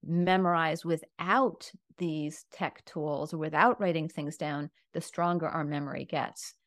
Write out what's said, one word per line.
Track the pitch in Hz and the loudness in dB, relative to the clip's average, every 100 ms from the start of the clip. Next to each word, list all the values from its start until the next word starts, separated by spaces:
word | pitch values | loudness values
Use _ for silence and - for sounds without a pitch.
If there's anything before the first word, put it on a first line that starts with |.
memorize | - 170 175 185 185 170 160 165 165 | 0 2 4 4 4 4 2 0 -2
without | 165 - - 175 226 254 - - - _ - | -4 -4 -8 2 4 4 0 -16 -20 _ -6
these | 175 156 151 156 - | -4 -2 -4 -8 -18
tech | - 175 - - | -4 -4 -4 -12
tools, | - 151 143 151 | -6 -4 -4 -4
without | 165 156 151 226 247 | -4 -2 4 4 6
writing | 196 160 156 | 0 0 -2
things | - 147 147 | -4 -8 -4
down, | 151 147 147 _ _ | -4 -4 -6 _ _
the | - | -10
stronger | - - 175 175 160 | -8 -2 0 0 -2
our | 160 | -2
memory | 147 147 143 135 139 | -2 -2 -4 -6 -4
gets. | 156 127 - - - | -4 -4 -6 -16 -16